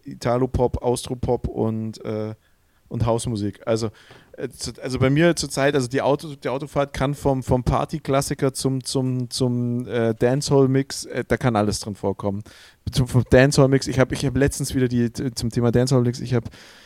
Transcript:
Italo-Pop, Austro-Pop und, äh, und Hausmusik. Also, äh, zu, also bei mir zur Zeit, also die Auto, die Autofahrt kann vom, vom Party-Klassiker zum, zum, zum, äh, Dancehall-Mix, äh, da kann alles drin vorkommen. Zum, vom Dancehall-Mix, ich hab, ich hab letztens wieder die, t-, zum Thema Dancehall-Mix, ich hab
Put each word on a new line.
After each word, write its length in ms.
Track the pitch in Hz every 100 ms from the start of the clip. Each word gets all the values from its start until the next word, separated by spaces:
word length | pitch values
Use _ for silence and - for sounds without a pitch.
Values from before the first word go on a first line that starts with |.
Italo-Pop, 800 | - 135 123 123 127 - 123 -
Austro-Pop 640 | 127 123 - 127 - 120 -
und, 540 | - 110 110 110 107
äh, 320 | - 107 107 107 _ _ _ _ _
und 180 | 117 113
Hausmusik. 540 | 117 127 110 101 - -
Also, 240 | 113 110 - - - _ -
äh, 120 | 135
zu, 200 | - - 117
also 200 | 139 127
bei 100 | 131
mir 240 | 143 170
zur 160 | - 143
Zeit, 240 | - 139
also 140 | 143 123
die 120 | 131
Auto, 360 | 110 143 165 139
die 120 | 139
Autofahrt 440 | 127 143 147 139
kann 200 | - 135
vom, 300 | 143 143 135
vom 220 | 123 127
Party-Klassiker 920 | 120 123 143 165 - 135 135 147 135
zum, 300 | - 135 135
zum, 460 | 123 135 131 127 120
zum, 540 | - 127 120 123 120 123
äh, 260 | 117 113
Dancehall-Mix, 920 | 113 120 135 - 139 131 135 135 - -
äh, 180 | 131 117
da 100 | 117
kann 200 | 131 110
alles 240 | 104 101
drin 160 | - 98
vorkommen. 480 | 98 98 101 101 - - - _ -
Zum, 160 | - 123
vom 160 | 127 113
Dancehall-Mix, 600 | 131 135 147 135 135 -
ich 100 | 123
hab, 140 | 127
ich 120 | -
hab 120 | 139 127
letztens 400 | 139 - 139 135
wieder 100 | 127
die, 240 | 120 120
t-, 220 | - 131
zum 160 | 117 120
Thema 220 | 123 120
Dancehall-Mix, 480 | 117 127 135 120 120
ich 140 | 123
hab 100 | 120 - - - -